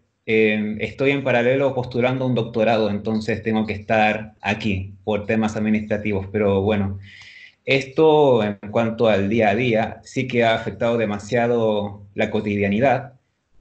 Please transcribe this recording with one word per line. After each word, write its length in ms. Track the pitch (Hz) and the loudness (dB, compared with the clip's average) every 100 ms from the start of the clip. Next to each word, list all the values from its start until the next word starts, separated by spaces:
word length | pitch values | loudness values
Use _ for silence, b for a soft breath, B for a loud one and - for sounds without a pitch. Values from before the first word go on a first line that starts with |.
| _ _ - | _ _ -2
eh, 520 | 110 107 107 107 107 | 2 2 0 -4 -6
estoy 320 | 107 - 135 | -8 -2 -2
en 120 | 139 | 0
paralelo 520 | 135 120 120 135 135 127 | 0 0 2 2 0 -2
postulando 500 | 123 120 123 131 127 | -4 -2 0 0 -2
un 80 | |
doctorado, 560 | 117 110 113 107 113 107 | -2 -2 0 2 2 0
entonces 540 | 101 107 110 113 104 | -2 -4 -4 -2 -4
tengo 240 | 113 110 107 | -2 -2 -2
que 60 | |
estar 600 | 95 - 110 107 107 - - | -6 0 2 2 0 -8 -8
aquí 540 | 98 107 113 92 95 - | -4 -2 -2 -4 -6 -8
por 220 | - 104 - | -4 -4 0
temas 280 | 110 107 110 | 0 0 -2
administrativos. 720 | 107 107 - 104 107 95 95 | 0 0 0 -4 -2 -4 -2
Pero 300 | 107 101 98 | 0 2 2
bueno, 360 | 98 104 98 101 B B B B B B - | 2 0 -2 -6 B B B B B B 0
esto 800 | 135 131 - 156 151 143 117 | 0 0 2 6 6 6 4
en 140 | 104 101 104 | 2 -4 -4
cuanto 360 | 113 113 110 113 | -2 -2 2 2
al 220 | 98 98 | 4 2
día 200 | 117 107 | 2 2
a 60 | 104 | 2
día 440 | 127 110 107 - | 2 0 -2 -8
sí 240 | - 135 123 | -8 -6 -2
que 160 | 120 | 2
ha 120 | 113 113 | 2 2
afectado 420 | 113 98 117 117 | -2 -4 -2 0
demasiado 1040 | 104 101 101 123 120 120 110 104 104 - - | -2 -4 -2 0 2 2 0 0 -4 -10 -14
la 160 | - 107 | -4 -2
cotidianidad, 840 | 107 104 101 101 101 135 123 - - _ _ _ _ | -2 -2 -2 0 2 2 2 -4 -18 _ _ _ _